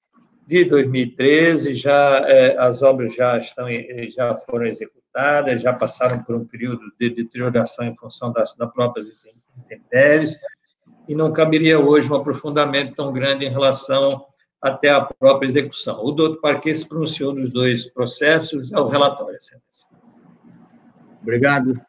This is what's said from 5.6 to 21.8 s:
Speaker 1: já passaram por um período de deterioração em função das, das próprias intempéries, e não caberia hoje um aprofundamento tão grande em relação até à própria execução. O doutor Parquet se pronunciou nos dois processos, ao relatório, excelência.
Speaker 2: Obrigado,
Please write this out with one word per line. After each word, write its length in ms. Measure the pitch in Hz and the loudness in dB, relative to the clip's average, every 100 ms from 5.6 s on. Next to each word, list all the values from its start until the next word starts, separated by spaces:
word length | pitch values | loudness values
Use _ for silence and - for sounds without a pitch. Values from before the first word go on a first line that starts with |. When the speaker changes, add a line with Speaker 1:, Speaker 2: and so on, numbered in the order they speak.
Speaker 1:
já 100 | 120 | -2
passaram 460 | 127 - - 127 120 | -2 -4 -2 -2 -2
por 160 | - | -6
um 100 | 117 | -6
período 380 | 113 - 123 117 107 - | -8 -10 -8 -10 -12 -6
de 100 | 120 | -4
deterioração 800 | 117 113 123 123 123 113 - 120 | -4 -10 -6 -2 -2 -2 -6 -10
em 100 | 117 | -10
função 360 | 113 - 123 | -16 -12 -6
das, 220 | 117 110 - | -4 -4 -4
das 160 | 117 | -8
próprias 340 | 123 123 113 107 _ _ _ _ - | -4 -4 -4 -14 _ _ _ _ -20
intempéries, 800 | - - - 123 143 151 156 - - - _ _ _ _ - | -20 -20 -2 4 4 4 0 -6 -14 -20 _ _ _ _ -8
e 60 | |
não 180 | 151 160 | -2 -2
caberia 460 | - 156 156 160 156 | 2 2 4 4 4
hoje 320 | 143 147 127 | 6 4 4
um 60 | 143 | -2
aprofundamento 800 | 139 131 156 143 143 139 135 - | -2 -6 -4 -2 0 -2 -4 -6
tão 160 | 139 | -6
grande 340 | 127 135 139 139 | -4 -2 -2 -4
em 40 | |
relação 760 | 127 139 131 - 135 139 135 - _ _ - | 0 2 0 -2 0 0 -2 -10 _ _ -6
até 300 | 139 135 147 | -6 0 2
à 100 | 139 | 2
própria 460 | - - 135 135 135 | 0 2 4 4 2
execução. 580 | 135 127 - - 98 | -2 -2 -6 -10 -6
O 60 | 120 | -4
doutor 300 | 147 160 156 | 0 0 0
Parquet 340 | 147 139 156 | -2 -2 -2
se 140 | 156 - | -6 -6
pronunciou 440 | 156 151 - 139 | -6 -6 -4 -6
nos 160 | 139 127 | -4 -6
dois 360 | 123 127 113 | 0 0 0
processos, 880 | - - 120 - 147 160 160 147 127 | -6 -6 -6 -2 2 2 0 -8 -6
ao 160 | - 127 | -2 0
relatório, 480 | 143 143 - - - | 2 0 0 -12 -14
excelência. 500 | - _ _ - - _ _ _ _ _ _ - _ _ _ _ _ _ | -18 _ _ -20 -20 _ _ _ _ _ _ -20 _ _ _ _ _ _
Speaker 2:
Obrigado, 580 | 113 120 139 143 127 123 | -4 0 2 0 -2 -4